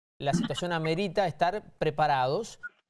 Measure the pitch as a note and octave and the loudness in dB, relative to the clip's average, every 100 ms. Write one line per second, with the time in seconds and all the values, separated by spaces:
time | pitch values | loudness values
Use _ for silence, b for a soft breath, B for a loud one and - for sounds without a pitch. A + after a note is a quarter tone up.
0 | _ - C#3 F3 - C#3 F3 E3+ D#3+ E3 | _ -4 -2 0 0 -2 -2 0 0 0
1 | G3+ - D3+ - F3 C#3+ - - D#3 D3 | 0 0 0 2 0 0 -8 -2 -2 2
2 | D3+ C3+ B2+ E3+ A3+ - - - | 2 4 2 0 -4 -12 -18 -18